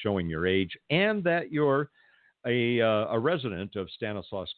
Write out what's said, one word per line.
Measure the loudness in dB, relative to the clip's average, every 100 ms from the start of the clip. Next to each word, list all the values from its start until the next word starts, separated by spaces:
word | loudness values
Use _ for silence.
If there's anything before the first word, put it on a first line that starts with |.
showing | -2 0 0
your | 0 2
age | 2 2 -4 _
and | 0 2 0
that | 0 0 -2
you're | 0 2 2 -2 _ _ _ _ _
a, | -2 0 2 4
uh, | 4 2 2
a | 0
resident | 0 -2 -4 -6 -6 -6
of | -8
Stanislaus | -8 -8 -8 -8 -10 -10